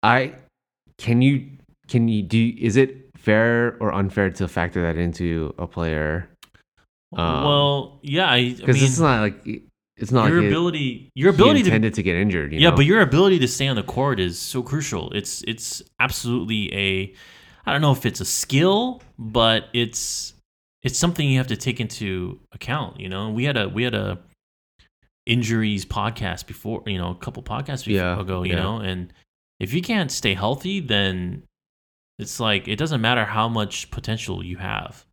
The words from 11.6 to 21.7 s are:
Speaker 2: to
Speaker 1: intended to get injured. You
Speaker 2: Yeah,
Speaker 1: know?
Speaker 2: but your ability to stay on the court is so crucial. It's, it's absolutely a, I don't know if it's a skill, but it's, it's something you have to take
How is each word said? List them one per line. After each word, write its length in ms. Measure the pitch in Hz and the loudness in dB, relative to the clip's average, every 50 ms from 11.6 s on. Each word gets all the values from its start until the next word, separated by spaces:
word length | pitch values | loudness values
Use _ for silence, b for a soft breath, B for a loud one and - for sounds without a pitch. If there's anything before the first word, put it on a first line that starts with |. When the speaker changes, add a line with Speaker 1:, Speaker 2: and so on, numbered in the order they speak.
| 233 | 6
Speaker 2:
to 20 | 185 | 4
Speaker 1:
intended 260 | - 110 110 110 - | 4 4 2 2 0
to 80 | - | 0
get 140 | 90 95 85 | 0 0 2
injured. 360 | 87 98 107 92 85 73 71 | 2 2 2 0 0 -2 -2
You 80 | 76 80 | 2 4
Speaker 2:
Yeah, 100 | 151 170 | 6 6
Speaker 1:
know? 60 | - | 8
Speaker 2:
but 100 | 143 139 | 6 6
your 140 | 151 196 226 | 6 6 6
ability 360 | 196 131 117 156 190 196 190 170 | 4 4 6 4 6 6 6 4
to 80 | - - | 2 0
stay 200 | - - 135 139 | 0 -2 -2 -2
on 80 | 131 | 0
the 60 | 110 | -2
court 360 | 98 - - 123 135 143 127 104 | -4 -4 -2 -2 0 0 0 0
is 200 | 92 87 85 - | -2 -2 -2 -6
so 240 | - - - 131 | -10 -6 -6 -6
crucial. 480 | 120 113 135 156 147 - - 90 82 85 | -6 -4 -4 -4 -4 -4 -6 -6 -8 -6
It's, 300 | 87 104 - - - - - | -6 -8 -6 -6 -10 -10 -8
it's 360 | - 113 113 - - - - - _ _ _ | -10 -10 -8 -10 -10 -10 -12 -14 _ _ _
absolutely 760 | 123 127 - - - 120 117 123 85 107 113 107 104 - - | -2 -2 -2 -4 -4 -2 -2 -2 -2 -2 -4 -4 -4 -4 -4
a, 400 | 98 98 98 95 95 95 95 B B B B B B B B B B B | -2 -2 -2 -2 -2 -4 -8 B B B B B B B B B B B
I 60 | - | -2
don't 80 | - 143 | -2 2
know 100 | 156 147 | 4 4
if 140 | 135 131 - | 2 2 0
it's 140 | - - - | -4 -4 -4
a 40 | 92 | -6
skill, 760 | - - - - - 135 135 165 185 196 208 240 254 247 - - - _ - | -4 -4 -4 -4 0 2 2 4 4 2 2 0 -2 -6 -10 -16 -20 _ -14
but 480 | 117 110 110 120 113 113 113 110 - - | -14 -4 2 4 4 4 4 2 -2 -4
it's, 600 | - 123 120 110 - - - - - - - - - _ _ _ _ _ _ _ _ _ | -2 -2 -2 -2 -4 -8 -8 -6 -8 -8 -10 -12 -16 _ _ _ _ _ _ _ _ _
it's 160 | _ 131 - - | _ -4 -2 0
something 300 | - 175 175 - 151 139 | 0 0 0 0 0 2
you 80 | 131 131 | 2 2
have 80 | 127 127 | 0 0
to 80 | 117 | -4
take 220 | - - 135 | -4 -4 -6